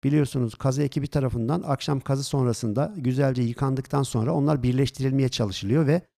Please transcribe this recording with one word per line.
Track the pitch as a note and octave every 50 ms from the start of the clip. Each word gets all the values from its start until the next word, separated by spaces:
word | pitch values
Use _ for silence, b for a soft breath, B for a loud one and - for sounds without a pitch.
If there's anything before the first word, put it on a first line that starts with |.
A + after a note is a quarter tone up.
| -
biliyorsunuz | C#3 D3 D3+ C#3+ C3 - C#3 B2 A2+ -
kazı | - - C3+ B2+ C#3 D3
ekibi | C#3 - D3 C3+
tarafından | - - D3 C3+ B2+ G#2+ A#2+ A2+ A#2 D3+ F3
akşam | F#3 - C#3 - - - C#3+ C3+
kazı | - - C3+ C3+ C3+
sonrasında | - - C#3 B2+ B2 A2+ - - A2+ G#2 A#2+ D3 - G#3+
güzelce | F3+ B2+ B2+ B2+ C3 C#3+ C3+ C3 B2+
yıkandıktan | B2 A#2 A#2+ - C#3 C3+ C3 C3 C3 - - C#3+ C#3
sonra | - - A#2 A2 C3 E3
onlar | D#3 C#3 D3 D#3 C3+ A#2+
birleştirilmeye | B2 B2 C3 C#3 B2 - - C3 C3+ C3 C3+ C3+ B2+
çalışılıyor | - - A#2+ G2+ F#2 - - G2 A#2+ D#3 D#3+
ve | C3+ D3+ F3+ - _ _